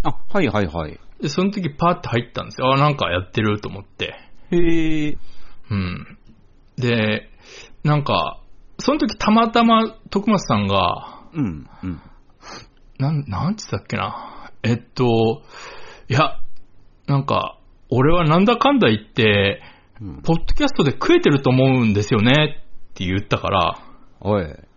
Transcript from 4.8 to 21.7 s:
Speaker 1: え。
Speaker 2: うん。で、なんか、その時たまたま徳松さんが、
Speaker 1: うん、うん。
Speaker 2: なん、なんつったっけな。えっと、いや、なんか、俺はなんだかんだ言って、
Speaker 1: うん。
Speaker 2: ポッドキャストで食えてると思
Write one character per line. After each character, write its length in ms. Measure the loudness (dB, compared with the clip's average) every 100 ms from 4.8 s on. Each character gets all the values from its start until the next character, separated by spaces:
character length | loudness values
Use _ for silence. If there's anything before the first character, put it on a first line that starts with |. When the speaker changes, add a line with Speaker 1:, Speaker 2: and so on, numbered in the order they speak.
| 4 2 0
Speaker 1:
え。 80 | -2 -2 -6 -8 -10 -6
Speaker 2:
う 60 | -4
ん。 420 | -4 -6 -14 -20 -20 -20 _ _ _ -4
で、 520 | -2 0 0 -2 -8 -20 -20 -20 -20 -4
な 140 | 0 0
ん 60 |
か、 380 | 0 -2 -2 -8 -20 -20 -20 -4
そ 120 | -2
の 60 | 0
時 180 | -2 -2
た 120 | 2
ま 220 | 2 4
た 120 | 2
ま 320 | 4 4 0 -8 -6
徳 220 | -4 0
松 160 | 0 0
さ 80 | -2
ん 120 | 2
が、 540 | 2 0 -2 -10 -20 -14
Speaker 1:
う 80 | -6
ん、 280 | -6 -6 -14 -12
う 40 | -10
ん。 140 | -10 -14 -20 _ -20 -20 -20 -20 _ -20 -4
Speaker 2:
な 140 | -2
ん、 140 | -2 -4
な 220 | -4 -4
ん 60 | -6
つ 120 | -8
っ 20 |
た 80 | -10
っ 60 | -6
け 100 | -6
な。 540 | -6 -8 -14 -18 -18 -6
え 100 | -2
っ 40 | -2
と、 640 | -6 -2 0 2 0 -2 -10 -20 -18 -16 -16 -18 -2
い 40 |
や、 260 | 2 2 2 -2 -2 -8 -20 -20 _ -2
な 120 | -2
ん 80 | 0
か、 340 | -2 -4 -12 _ -20 -4
俺 220 | 2 4
は 140 | 4 4
な 140 | 4
ん 60 | 4
だ 120 | 4
か 160 | 2
ん 60 | 4
だ 100 | 4
言 160 | 2 -2
っ 60 |
て、 480 | 0 2 4 2 -2 -12 -20 _ -16
Speaker 1:
う 40 | -14
ん。 160 | -6
Speaker 2:
ポ 100 | 0
ッ 40 | 0
ド 80 | 4
キ 180 | 4
ャ 40 | 4
ス 80 | 2
ト 80 |
で 80 | 0
食 220 | 2 2
え 60 | 4
て 100 | 4
る 120 | 4
と 100 | 4
思 300 | 4 4